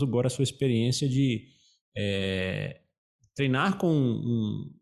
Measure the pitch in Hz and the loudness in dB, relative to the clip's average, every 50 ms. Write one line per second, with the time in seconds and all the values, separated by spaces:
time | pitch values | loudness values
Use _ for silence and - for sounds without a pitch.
0 | 143 135 113 120 123 131 - - 139 127 - - 139 131 120 113 117 123 127 - | 0 2 2 2 0 0 0 0 -2 -2 0 -2 0 2 2 2 2 2 0 0
1 | 147 139 127 135 139 131 120 107 - - _ _ _ _ _ _ _ _ _ 104 | 0 0 2 2 2 2 0 -2 -4 -10 _ _ _ _ _ _ _ _ _ -4
2 | 104 101 98 98 95 95 95 95 92 92 95 101 - - - - _ _ _ _ | -2 -2 -2 -2 -2 -2 -2 -2 -2 -2 -2 -4 -4 -6 -8 -12 _ _ _ _
3 | _ _ _ _ _ _ _ - 143 135 127 131 156 196 190 - - 175 160 147 | _ _ _ _ _ _ _ -2 0 0 2 2 2 0 0 0 0 2 2 2
4 | 135 123 113 107 - 120 117 113 107 107 107 101 95 - - - | 2 2 0 -2 -2 -2 -2 0 0 -2 -4 -6 -8 -12 -16 -20